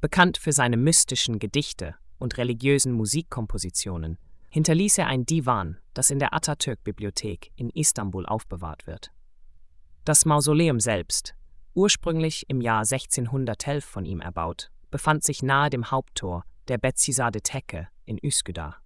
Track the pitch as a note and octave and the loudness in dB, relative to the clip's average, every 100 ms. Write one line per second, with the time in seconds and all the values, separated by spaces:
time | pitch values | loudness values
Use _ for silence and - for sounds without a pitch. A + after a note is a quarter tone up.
0 | D3+ - F3+ - - C#3 B2 A#2 C#3 E3 | 0 6 6 6 0 2 4 4 4 4
1 | - C3 - A2 G#2 C#3 D3 - F2+ - | 4 0 -2 -2 -2 -2 -2 -6 -10 -10
2 | - - B2+ - A#2+ A#2 B2+ C#3 C3 A#2+ | -18 -8 -8 -4 -2 0 4 4 4 0
3 | G#2+ C#3+ E3+ - G#2+ G2+ F#2 - - F2 | 0 -2 -2 -6 -4 -4 -4 -4 -4 -4
4 | D#2+ E2 - - - D#3 D#3 D#3+ G3+ - | -6 -8 -12 -20 -6 2 4 6 4 4
5 | E3 C3 A#2+ E3 B2+ A#2 F2 F2 - - | 2 0 2 0 2 0 0 -8 -12 0
6 | B2+ C#3 C#3 - - D3 - A#2+ - G#2 | 2 2 0 0 -2 -2 -4 -4 -6 -6
7 | G#2 - G#2+ F#2 - - A#2 C3+ D3+ - | -6 -4 -6 -10 -12 -8 -8 0 0 0
8 | G2+ F#2 F2+ A2 - F#2+ E2+ D2+ - - | -2 -4 -4 -4 -4 -10 -8 -10 -12 -14
9 | - - - - - - - - - - | -14 -20 -20 -20 -20 -20 -20 -20 -20 -10
10 | - D3+ D#3+ D3+ D3 D3+ E3 B2 A2 G#2 | 2 4 6 4 4 4 4 4 2 0
11 | E2+ - - - - - - - G3+ - | -2 -6 -6 -14 -20 -20 -8 2 2 2
12 | - D#3+ D#3+ - - C3+ A#2+ A2 G#2+ C3 | 0 0 0 -2 -4 -2 2 2 2 -2
13 | - - A#2+ C3+ B2+ A2 - C#3+ - - | -2 -2 0 -2 -2 -4 -2 -4 -4 -8
14 | F2 F#2 E2 F2 E2 - - - - C#3+ | -6 -6 -6 -6 -6 -6 -12 -16 -10 -4
15 | - D#3 - D3 C3 C3+ C#3+ C3 A#2 C3 | 0 2 0 -2 0 2 2 0 -2 -2
16 | - - F#2+ F2 - - - A#2+ C3 - | -2 -8 -6 -8 -10 -18 -4 0 0 0
17 | - C3+ A#2+ A2 - C3+ - F2 F2 - | 0 2 0 -2 -4 -6 -6 -10 -10 -14
18 | - A2 D3 - - E2+ D2+ - | -10 -6 -2 -2 -4 -6 -8 -12